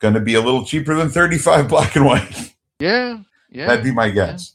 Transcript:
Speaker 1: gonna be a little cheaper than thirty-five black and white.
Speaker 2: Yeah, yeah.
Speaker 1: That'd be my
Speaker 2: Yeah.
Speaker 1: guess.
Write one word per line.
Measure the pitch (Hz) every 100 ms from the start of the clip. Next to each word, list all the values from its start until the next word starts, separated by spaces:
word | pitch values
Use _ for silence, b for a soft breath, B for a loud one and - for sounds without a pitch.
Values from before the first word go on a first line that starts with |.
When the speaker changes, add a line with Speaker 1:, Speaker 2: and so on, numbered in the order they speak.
Speaker 1:
gonna | 110 107
be | 107
a | 113
little | 117 131
cheaper | - 156 143 156
than | 156
thirty-five | 170 175 165 170 160 131
black | 151 - 147
and |
white. | 139 120 - - - _ _ -
Speaker 2:
Yeah, | 160 240 247 226 196 _ _
yeah. | 123 135
Speaker 1:
That'd | 120
be | 127
my | 117 110
Speaker 2:
Yeah. | 98 87
Speaker 1:
guess. | - -